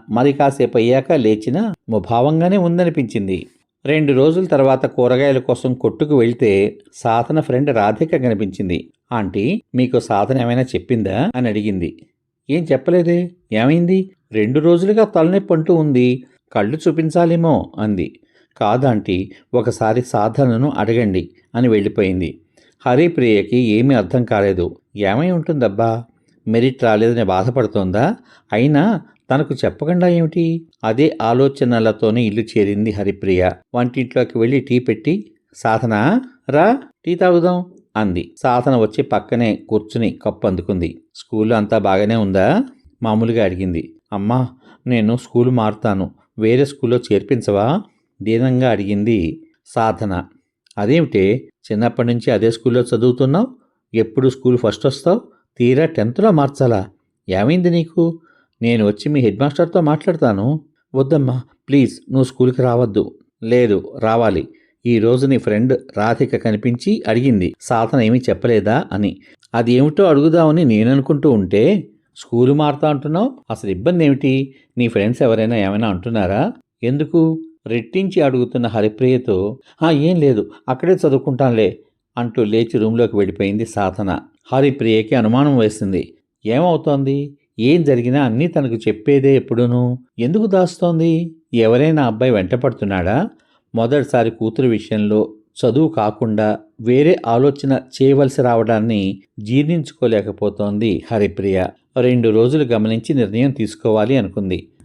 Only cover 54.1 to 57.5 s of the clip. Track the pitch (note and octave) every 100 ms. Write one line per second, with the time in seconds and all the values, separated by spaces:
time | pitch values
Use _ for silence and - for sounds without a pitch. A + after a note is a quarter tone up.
54.1 | - C3 C3 B2 B2 A2 G2+ C#3 - E3+
55.1 | G#3+ - _ _ - A#2+ B2 D#3+ B2+ A2
56.1 | B2 G#3+ D#3+ C#3 - B2+ G#2+ F#2+ _ _
57.1 | _ - F#2 A#2